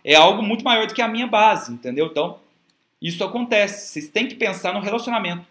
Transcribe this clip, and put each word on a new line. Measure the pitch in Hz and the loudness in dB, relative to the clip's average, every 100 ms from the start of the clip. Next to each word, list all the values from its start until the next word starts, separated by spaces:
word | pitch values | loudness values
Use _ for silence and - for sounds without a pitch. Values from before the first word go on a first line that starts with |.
é | - 156 | 4 8
algo | 170 202 | 8 6
muito | 208 233 269 | 0 -2 0
maior | 226 214 | 0 0
do | |
que | - | -2
a | 226 | -2
minha | 226 247 | -4 -2
base, | 220 214 196 - | 4 4 4 -2
entendeu? | 117 127 131 160 | -12 -6 -4 -2
Então, | 147 170 - _ _ _ _ _ _ | -2 -4 -6 _ _ _ _ _ _
isso | 165 165 | -8 -6
acontece, | 190 233 240 220 202 202 - | -4 -4 0 2 2 -2 -10
vocês | 156 147 | -10 -6
têm | 220 247 | -4 -4
que | - | -2
pensar | 220 185 185 | -4 -2 -4
no | 202 | -4
relacionamento, | 196 226 233 233 185 175 - | -4 -4 -4 -4 -4 -8 -12